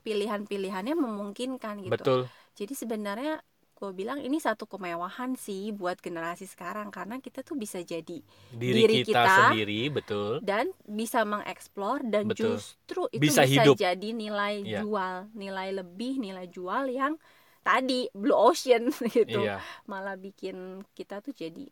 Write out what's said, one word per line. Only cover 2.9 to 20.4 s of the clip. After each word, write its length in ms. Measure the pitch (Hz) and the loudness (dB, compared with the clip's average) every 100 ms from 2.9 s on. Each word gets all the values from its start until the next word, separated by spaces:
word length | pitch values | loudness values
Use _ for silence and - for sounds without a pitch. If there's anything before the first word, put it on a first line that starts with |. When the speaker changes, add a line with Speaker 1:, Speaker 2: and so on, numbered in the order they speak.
| 220 202 208 294 311 - _ _ | -6 -4 -6 -6 -6 -10 _ _
Speaker 1:
gue 160 | _ 196 | _ -10
bilang 320 | 185 214 285 | -6 -6 -6
ini 160 | 254 311 | -4 -2
satu 260 | 262 214 | -2 -2
kemewahan 720 | 220 196 180 170 180 220 254 | -6 -8 -6 -4 -6 -6 -6
sih 400 | 254 - 190 208 | -6 -8 -8 -6
buat 240 | 202 175 185 | -4 -4 -4
generasi 480 | 180 170 165 175 190 | -8 -6 -6 -8 -14
sekarang, 420 | - 175 208 208 | -12 -10 -8 -8
karena 300 | 185 185 254 | -10 -10 -10
kita 240 | 247 - | -10 -12
tuh 160 | - 302 | -8 -8
bisa 240 | 214 190 | -6 -8
jadi 400 | 170 165 160 170 - - - | -8 -8 -8 -14 -16 -20 -16
Speaker 2:
Diri 240 | 117 123 220 | -4 2 6
Speaker 1:
diri 180 | 220 220 | 8 6
Speaker 2:
kita 80 | 208 208 | 4 6
Speaker 1:
kita 60 | 117 190 226 | 8 8 8
Speaker 2:
sendiri, 400 | 110 104 104 127 | 6 0 0 0
betul. 480 | 123 - 104 104 139 | -2 -2 -2 -2 -2
Speaker 1:
dan 300 | 202 202 339 - | -2 0 -2 -6
bisa 420 | - 214 226 240 214 | -10 -6 0 0 0
mengeksplor 800 | 208 - 180 - - 196 277 254 | -2 -6 -12 -14 -6 -4 -2 0
dan 240 | 208 208 | 0 0
Speaker 2:
Betul. 240 | - 226 | 0 0
Speaker 1:
justru 560 | 233 - - - 370 349 | -2 -6 -18 -10 -4 -4
itu 80 | - | 2
Speaker 2:
Bisa 220 | 147 143 | 4 6
Speaker 1:
bisa 80 | 135 139 | 6 8
Speaker 2:
hidup. 140 | 139 | 8
Speaker 1:
jadi 340 | 165 180 185 208 | 8 4 0 -4
nilai 540 | 233 214 208 202 208 | -6 -4 -2 -2 -4
Speaker 2:
Iya. 180 | 202 202 | -4 -4
Speaker 1:
jual, 340 | 214 208 185 185 208 | -2 -2 -2 -6 -10
nilai 400 | 220 196 190 190 | -12 -8 -6 -6
lebih, 480 | 196 180 185 247 269 | -6 -8 -8 -6 -4
nilai 240 | 196 190 180 | -6 -10 -12
jual 400 | 185 180 226 269 | -10 -4 -2 -2
yang 320 | 247 269 320 _ _ _ _ | -2 -2 -4 _ _ _ _
tadi 460 | - 220 262 254 - | 2 2 2 0 -2
blue 220 | 196 220 | -2 2
ocean 560 | 151 226 349 262 233 240 - | 6 6 6 4 4 4 -2
<laughs> 100 | 233 | 2
gitu. 320 | 247 208 202 | 4 4 2
Speaker 2:
Iya. 160 | 208 196 - - | 0 -2 -8 -14
Speaker 1:
Malah 300 | - 196 196 | -10 -8 -8
bikin 680 | 190 196 - | -8 -12 -10